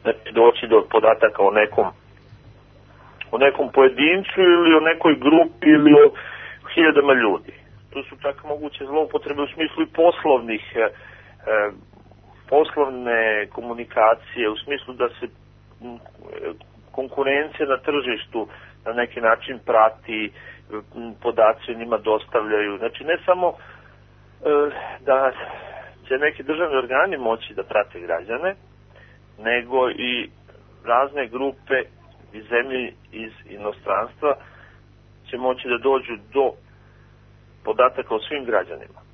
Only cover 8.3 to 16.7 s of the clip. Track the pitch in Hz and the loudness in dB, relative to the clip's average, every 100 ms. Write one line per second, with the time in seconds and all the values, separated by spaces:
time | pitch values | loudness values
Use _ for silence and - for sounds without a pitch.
8.3 | 139 151 147 147 - 135 151 151 147 147 | -8 -12 -10 -10 -12 -4 -2 -2 -4 -6
9.3 | 143 143 - 156 - 160 - 170 170 156 | -6 -6 -6 -6 -4 -4 4 2 4 0
10.3 | 131 117 107 - 120 110 - - - - | 0 0 -8 -6 -2 -2 -4 -20 -20 -20
11.3 | - - 107 104 95 - - - - - | -14 -2 -2 -2 -6 -20 -20 -20 -20 -20
12.3 | - - 143 156 - 139 127 123 117 110 | -20 0 0 2 -2 -2 -2 -2 0 0
13.3 | 107 101 - 120 120 117 - 110 113 - | -2 -4 -10 -12 -12 -6 2 2 2 -4
14.3 | 123 110 107 - 139 - 123 123 - 120 | -4 -4 -4 -10 -10 -10 -6 -6 -6 -16
15.3 | - - _ _ _ 120 120 - - 50 | -16 -20 _ _ _ -20 -20 -20 -20 -20
16.3 | 50 82 82 - | -12 -12 -12 -20